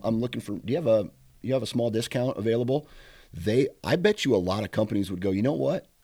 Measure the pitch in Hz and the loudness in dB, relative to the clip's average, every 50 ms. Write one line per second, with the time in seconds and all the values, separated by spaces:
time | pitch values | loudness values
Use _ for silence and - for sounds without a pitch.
0 | - 113 113 113 120 123 - 120 - - 104 85 - 107 131 170 160 113 113 107 | -2 -2 -2 0 -2 -4 -6 -8 -8 -8 -8 -8 -4 -4 -4 0 2 4 4 2
1 | 101 - - - - - - - - 110 131 131 113 - - 123 117 120 104 110 | 2 0 -8 -16 -20 -20 -20 -10 -4 -2 -2 -2 -2 -2 -2 0 0 0 0 -2
2 | - - - 127 123 131 - - 104 113 113 120 123 123 131 151 147 - - - | -2 -2 -2 -2 -2 -2 -2 -2 0 0 2 2 2 0 0 -2 -2 -6 -14 -20
3 | - - - - - - - 80 85 104 110 131 143 - - _ - 92 143 180 | -20 -20 -20 -20 -20 -16 -12 -6 -2 2 2 4 2 2 0 _ -2 0 0 2
4 | 170 214 214 - - 135 117 95 87 90 95 107 107 - - - 110 104 110 101 | 2 2 2 2 2 2 2 2 2 2 0 -2 -2 -2 -2 -2 0 0 0 0
5 | 98 95 95 90 92 98 95 98 110 135 160 143 135 139 165 - - _ _ _ | -2 -2 -4 -4 -2 0 0 2 2 2 0 0 0 0 -2 -2 -4 _ _ _